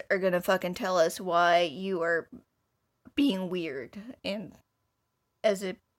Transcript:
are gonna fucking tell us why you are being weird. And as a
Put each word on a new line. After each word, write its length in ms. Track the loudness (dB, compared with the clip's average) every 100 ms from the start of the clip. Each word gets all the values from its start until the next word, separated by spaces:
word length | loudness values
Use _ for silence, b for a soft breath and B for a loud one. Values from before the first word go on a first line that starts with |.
| -2
are 80 | 0
gonna 240 | 2 0
fucking 320 | 2 0 -2
tell 240 | -4 0 2
us 220 | 2 0
why 420 | 0 2 4 4
you 400 | 2 -2 -4 -2
are 260 | 0 0 -2 -14 _ _ _ _ _ _ -8 0
being 340 | 0 0 -4
weird. 480 | -6 -6 -8 -12 -14 -18 -12
And 300 | -8 -8 -10 -18 _ _ _ _ _ _ _ _
as 200 | 0 0
a 120 | -4 -10 _